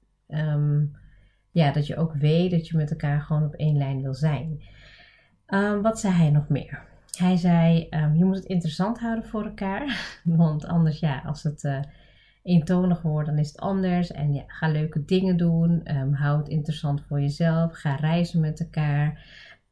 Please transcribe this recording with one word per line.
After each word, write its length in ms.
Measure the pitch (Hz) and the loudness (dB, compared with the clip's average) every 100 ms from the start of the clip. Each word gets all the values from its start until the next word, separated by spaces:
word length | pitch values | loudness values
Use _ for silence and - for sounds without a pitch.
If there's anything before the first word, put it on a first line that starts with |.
| _ _ - | _ _ -10
ehm, 580 | 151 156 147 147 147 147 - - - _ _ _ | -4 -2 0 2 2 0 -4 -20 -20 _ _ _
ja, 200 | 170 147 | 2 2
dat 160 | 147 143 | 2 -2
je 100 | - | -2
ook 160 | 165 | -2
weet 380 | 143 151 165 185 | 0 2 2 2
dat 160 | 170 - | 0 0
je 100 | 160 | -2
met 140 | 147 | -2
elkaar 300 | 165 147 147 | -2 -2 -2
gewoon 220 | - 151 | 0 0
op 100 | 151 | 0
één 240 | - 151 143 | 0 0 0
lijn 240 | 135 135 | 0 -4
wil 120 | 135 | -4
zijn. 500 | 131 151 135 160 147 - - - - - _ _ _ - | -2 0 -2 -6 -10 -12 -20 -20 -20 -20 _ _ _ -4
Ehm, 360 | 196 208 202 | 0 0 2
wat 180 | 220 220 | 0 0
zei 140 | 202 | 0
hij 160 | 175 156 | 4 4
nog 200 | 147 - | 4 2
meer? 340 | 135 - - - - - - | -4 -4 -16 -16 -20 -14 -2
Hij 200 | 180 180 | 2 2
zei, 500 | 175 170 165 165 - | 4 4 4 2 0
ehm, 260 | 156 151 156 | -2 2 4
je 100 | 185 | 4
moet 100 | 190 | 0
het 100 | - | -2
interessant 540 | 180 160 156 196 240 | -2 -2 -2 -2 -2
houden 260 | 233 226 220 | -4 -6 -6
voor 200 | 214 208 | -8 -8
elkaar. 680 | - 196 196 285 196 - | -6 -6 -4 -6 -6 -8
<laughs> 120 | - | -6
Want 420 | 170 165 165 151 - | 0 4 4 2 -2
anders, 340 | 170 160 147 | 2 2 0
ja, 220 | 151 131 - | -2 -4 -6
als 180 | 143 | -6
het, 200 | 151 147 | -6 -4
eh, 160 | 143 139 143 - - - _ _ | -6 -4 -8 -14 -20 -20 _ _
eentonig 580 | - 175 151 180 180 170 | 2 2 4 0 2 0
wordt, 280 | 160 151 151 | 0 -2 0
dan 80 | 151 | 0
is 100 | 147 | -2
het 120 | - | -4
anders. 520 | - 196 185 180 170 | -4 -2 0 0 -2
En 220 | 143 147 | -2 -2
ja, 100 | 139 - | -2 -6
ga 200 | - 160 | -4 -2
leuke 380 | 151 151 156 143 | 0 -2 -4 0
dingen 320 | 185 190 175 | 0 2 2
doen. 460 | 170 165 170 170 | 2 2 2 2
Ehm, 300 | - 139 135 | 0 -2 0
hou 240 | 139 143 147 | 0 2 0
het 100 | 147 | 0
interessant 540 | 156 147 - 147 143 - | -2 -2 -4 -2 -4 -4
voor 140 | 143 | -2
jezelf. 520 | 143 143 165 160 165 | -2 0 2 2 0
Ga 220 | - 147 135 | -2 -4 -2
reizen 440 | 156 170 170 170 | 0 0 0 0
met 200 | 156 156 | 0 -2
elkaar. 640 | 165 156 147 143 151 151 - - - - _ | -6 -2 0 2 0 -2 -14 -20 -20 -20 _